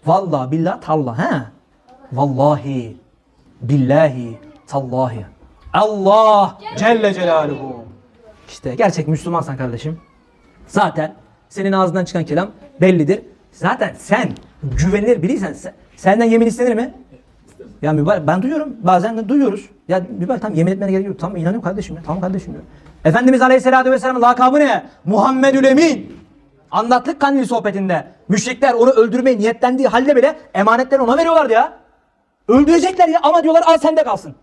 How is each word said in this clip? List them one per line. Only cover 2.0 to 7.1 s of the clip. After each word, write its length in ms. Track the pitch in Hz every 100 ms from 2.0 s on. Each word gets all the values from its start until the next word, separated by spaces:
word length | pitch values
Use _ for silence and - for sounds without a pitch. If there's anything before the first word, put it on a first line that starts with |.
| -
Vallahi, 840 | 123 143 131 143 147 139 131 113 90 _ _ _ _ _ _
billahi, 760 | 120 143 127 143 160 127 117 113 - - _
tallahi. 580 | 139 131 127 131 113 95 _ _ _ -
Allah 880 | 160 214 208 190 208 220 208 190 - - -
Celle 380 | 220 233 214